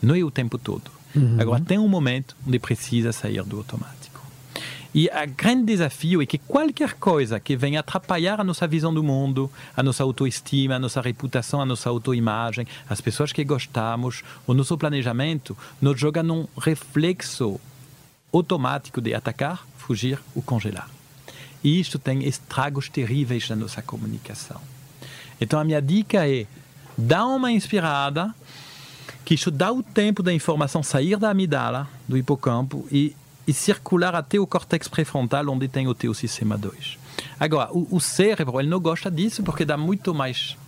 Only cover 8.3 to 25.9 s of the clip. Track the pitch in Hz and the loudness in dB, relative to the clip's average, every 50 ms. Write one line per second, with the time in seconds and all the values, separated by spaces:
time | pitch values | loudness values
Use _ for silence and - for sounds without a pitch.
8.3 | 208 214 208 185 175 - - 165 151 165 151 165 160 156 156 147 135 135 139 139 | 0 0 -2 -2 -2 -2 -2 0 0 0 0 0 0 0 2 2 2 2 0 0
9.3 | 135 131 135 135 - - - - - - 127 139 123 - 139 135 127 - 139 135 | 0 0 -2 -2 -4 -12 -20 -12 -2 0 2 2 2 2 0 0 0 0 0 -2
10.3 | 120 - - - - 139 135 135 131 127 131 123 - 139 120 123 117 - - 135 | -2 -4 -6 -2 0 2 2 2 0 0 -2 -2 -2 -2 -2 -2 -4 -4 -6 -4
11.3 | - 131 117 - - 143 139 131 127 113 - 127 120 120 113 135 131 120 117 113 | -2 -2 -2 0 -2 -2 0 0 -2 -2 -2 -2 -2 -2 0 0 0 2 2 2
12.3 | 107 110 117 117 110 117 120 - - - - - 107 - - - 107 - 147 147 | 2 0 -2 -4 -4 -4 -8 -8 -10 -18 -8 -6 -6 -4 -2 -4 -2 -2 -2 -2
13.3 | - - 151 139 143 127 - - - 123 110 113 117 120 123 127 123 - - - | -2 -4 -2 0 0 -2 -2 -4 -4 -4 -2 -2 -2 -2 -2 -4 -6 -8 -14 -18
14.3 | - - - - 123 131 135 - 175 156 151 156 147 139 123 123 117 120 135 156 | -20 -14 0 2 4 4 4 2 0 0 0 0 0 0 0 0 0 0 0 0
15.3 | 160 151 - - 98 - - - - - - 139 143 123 135 151 151 170 165 165 | -2 -4 -6 -8 -14 -14 -14 -20 -6 2 2 2 4 4 2 0 2 2 0 0
16.3 | 165 165 156 - - - - 160 160 147 - - - 151 151 175 185 180 - - | 0 0 -2 -6 -8 -2 0 0 0 0 -4 -4 0 2 2 2 2 0 -4 -10
17.3 | - - 135 107 98 - - - - - - - - - - - _ _ _ _ | -4 -2 -2 -2 -2 -4 -10 -14 -20 -20 -20 -20 -20 -20 -20 -20 _ _ _ _
18.3 | - 165 180 - 190 165 131 127 139 143 - - - - 117 113 113 113 - - | 2 2 2 4 0 0 0 0 -2 -2 -6 -6 -6 -4 -2 0 -2 -2 -2 -4
19.3 | 117 - 135 143 175 180 - - - - - - 127 101 104 127 135 139 - - | -4 -2 -2 -4 -4 -6 -10 -16 -20 -20 -4 -4 -4 -2 0 -2 -2 -4 -8 -10
20.3 | - - 139 - 127 113 98 107 98 90 - - - - - - - - - - | -10 -8 -4 -2 -2 -2 -2 -4 -6 -6 -10 -14 -16 -20 -20 -20 -20 -20 -20 -20
21.3 | - - - - - - - 147 151 180 180 - - 147 - - 131 135 135 143 | -20 -20 -20 -20 -20 0 2 4 4 4 2 0 -4 -6 -4 -2 -2 0 0 -2
22.3 | 135 - - - - - 131 143 143 139 135 - - - 131 104 120 143 143 120 | -4 -4 -8 -6 -2 -2 -2 -2 -2 -6 -8 -6 -4 -4 -2 0 0 0 0 0
23.3 | 127 120 110 - 113 107 107 101 - - - - - 110 110 107 110 110 - - | -2 -4 -2 -2 -4 -4 -4 -6 -8 -10 -12 -10 -10 -8 -6 -6 -8 -8 -10 -12
24.3 | 107 107 - - - - - - - - - - - - - - - - - - | -14 -14 -14 -14 -14 -16 -16 -18 -20 -20 -20 -20 -20 -20 -18 -18 -18 -18 -18 -20
25.3 | - - 120 110 - 151 151 156 156 151 143 135 | -6 -4 -2 0 2 2 2 4 2 2 2 4